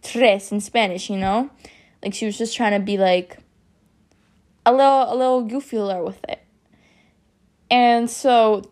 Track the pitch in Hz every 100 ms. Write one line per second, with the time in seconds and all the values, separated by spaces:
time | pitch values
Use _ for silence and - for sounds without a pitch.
0 | - 233 240 196 - 208 202 233 202 180
1 | - 196 190 214 277 _ - - _ _
2 | 196 - 220 208 226 - 214 202 196 196
3 | 190 180 180 - _ _ _ _ _ _
4 | _ _ _ _ _ _ 233 262 277 269
5 | 254 247 254 254 220 262 - 220 196 185
6 | 170 190 - - _ _ _ _ _ _
7 | _ _ _ _ _ _ - 247 240 233
8 | 233 - 269 240 220 202 -